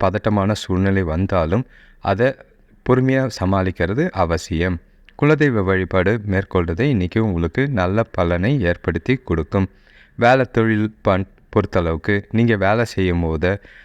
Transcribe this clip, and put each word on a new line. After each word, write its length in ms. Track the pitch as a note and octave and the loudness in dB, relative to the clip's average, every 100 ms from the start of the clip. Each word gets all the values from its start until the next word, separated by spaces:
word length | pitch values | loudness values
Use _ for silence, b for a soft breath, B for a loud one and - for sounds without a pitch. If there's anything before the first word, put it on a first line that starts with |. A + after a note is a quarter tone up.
பதட்டமான 480 | F#2+ G#2 A2+ G#2 G2 | -2 0 0 0 0
சூழ்நிலை 520 | G#2 - F#2 G2 G2 | -2 -2 0 2 0
வந்தாலும் 640 | F2 D#2 F#2+ F#2 D#2+ G#2 C3 b b b | 0 -2 0 0 0 0 -4 b b b
அதை 360 | - G2 B2+ - - _ _ - - | -4 0 0 -2 -16 _ _ -12 0
பொறுமையா 400 | B2 C3 C3 C3 - | 2 2 0 -2 -4
சமாளிக்கிறது 680 | F#2 G2 F#2 - F2 A2+ F3 | -2 0 -2 -2 -2 -2 -4
அவசியம். 720 | F#2+ E2+ D#2+ - D#2+ F2+ F2 - _ - - | -2 -2 -2 -4 -4 -2 -4 -10 _ -18 -2
குலதெய்வ 420 | C#3+ D3+ D3 A2+ | 0 2 2 0
வழிபாடு 580 | F#2 F#2+ F#2 F#2+ F#2 A2+ G#2 | 0 0 0 0 0 0 -2
மேற்கொள்றது 520 | F#2+ G2 F#2 E2+ E2+ | -2 0 -2 -2 -2
இன்னைக்கு 460 | C#3 A#2 F2+ A2 A2 | 0 0 0 0 0
உங்களுக்கு 420 | E2+ E2+ - C#3+ | 0 -2 -2 -2
நல்ல 360 | A#2+ F2+ G#2 | 0 0 0
பலனை 580 | A2+ - E2+ F2 G2 C#3+ | -2 -2 0 0 0 0
ஏற்படுத்தி 540 | F2 F2 - E2 - C3 | 0 -2 -2 -4 -2 -4
கொடுக்கும். 520 | - E2 D#2 G2 F#2+ b b b b - | -2 -4 -2 -2 -2 b b b b 0
வேலை 300 | A#2 C3 B2 | 4 4 2
தொழில் 440 | - A2+ G#2+ G#2+ - - | 0 2 2 -2 -2 0
பண்-, 180 | F#2 G2 - - | 0 -2 -10 -4
பொறுத்தளவுக்கு 720 | G#2+ F#2 F#2+ E2+ E2 - G2+ - | -2 0 0 0 -2 -2 -2 0
நீங்க 240 | A2 A#2 G#2 | 0 2 2
வேலை 300 | G2 A2+ A#2 | 2 0 -2
செய்யும் 360 | - F#2 F2 | -2 0 0
போது 400 | E2 D#2+ F2 G2+ B B | 0 0 -2 -4 B B